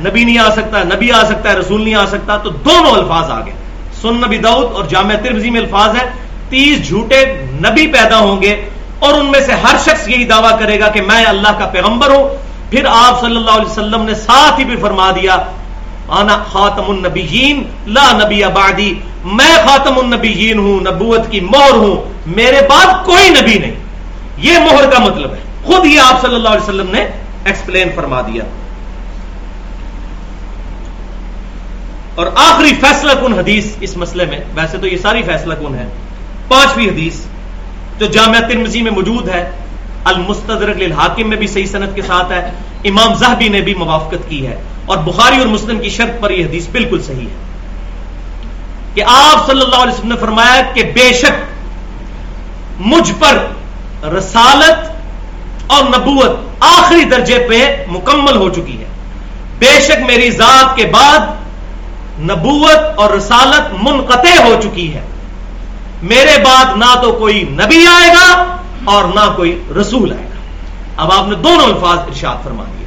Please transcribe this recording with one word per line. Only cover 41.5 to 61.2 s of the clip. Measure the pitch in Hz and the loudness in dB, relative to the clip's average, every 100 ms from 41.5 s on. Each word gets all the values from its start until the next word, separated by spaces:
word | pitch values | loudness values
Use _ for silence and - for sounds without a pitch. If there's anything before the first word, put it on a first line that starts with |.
| 185 196 | -4 -4
سند | 202 196 | -6 -6
کے | 196 | -6
ساتھ | 185 180 180 | -4 -2 -2
ہے، | 180 - - - - | -4 -6 -10 -12 -6
امام | 202 202 226 | -2 2 2
ذہبی | 185 247 226 220 | 2 2 2 0
نے | 202 | 0
بھی | 185 | -2
موافقت | 185 160 160 - 175 - | -4 -2 -4 -4 -8 -8
کی | 151 131 | -8 -8
ہے، | - - - - | -8 -12 -10 -6
اور | 185 | -4
بخاری | 165 180 247 262 | -2 2 2 4
اور | 233 | 2
مسلم | 208 220 220 | 0 -2 -6
کی | 208 | -4
شرط | - 233 233 | -4 -4 -2
پر | 208 | -2
یہ | 185 | -2
حدیث | 151 165 - | -2 -4 -6
بالکل | 247 190 175 | -4 -2 -4
صحیح | - 131 113 | -4 -8 -10
ہے | - - - - - - - - - - - - - - - - | -10 -12 -12 -12 -12 -12 -12 -12 -12 -12 -12 -12 -12 -12 -12 -8
کہ | - 214 | -2 4
آپ | 254 294 302 285 | 6 8 6 4
صلی | 269 | 2
اللہ | 262 247 | 2 2
علیہ | 247 | 0
وسلم | - 226 | -2 -4
نے | 240 | -4
فرمایا | 220 220 240 262 - | -2 2 4 4 2
کہ | 240 | -2
بے | 180 240 254 | -2 2 2
شک | 247 294 - - - - - - - - - - - - - - - | 4 2 0 -6 -12 -12 -12 -12 -14 -14 -12 -12 -12 -12 -12 -12 -6
مجھ | 196 330 - - | 2 2 2 2
پر | 302 220 - - - - - - 151 | 2 2 -2 -8 -12 -14 -12 -10 -6
رسالت | 180 - 226 247 277 320 320 - - - - - - - - - | -4 -2 4 6 6 6 4 -2 -10 -12 -12 -12 -12 -12 -10 0
اور | 277 | 2
نبوت | 254 247 269 277 233 - - - | 2 2 2 2 2 0 -6 0
آخری | 294 359 359 339 | 4 6 6 4
درجے | 247 247 - 175 175 | 4 2 2 0 2
پہ | 226 277 277 - | 2 2 0 -6
مکمل | 175 247 294 277 226 | -4 0 2 2 2
ہو | 185 | 0
چکی | 165 - - | -2 -6 -10
ہے، | - - - - - - - - | -12 -12 -12 -14 -12 -12 -12 0
بے | 247 285 | 4 4
شک | 277 311 247 | 4 2 2
میری | 233 240 | 2 2
ذات | 190 226 262 262 254 | 4 6 6 4 2
کے | 196 | 2
بعد | 214 285 302 | 4 6 6